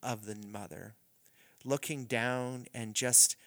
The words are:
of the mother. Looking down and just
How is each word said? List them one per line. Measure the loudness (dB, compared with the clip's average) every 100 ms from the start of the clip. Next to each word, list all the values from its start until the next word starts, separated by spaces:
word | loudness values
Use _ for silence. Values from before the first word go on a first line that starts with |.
of | -6 -6
the | -6 -12
mother. | -10 -12 -12 -12 -14 -16 _ _ _ _ -20 -14
Looking | -2 -2 -2 -6
down | -2 0 0 0 -2 -6 -10
and | -8 -4
just | -2 6 8 8 4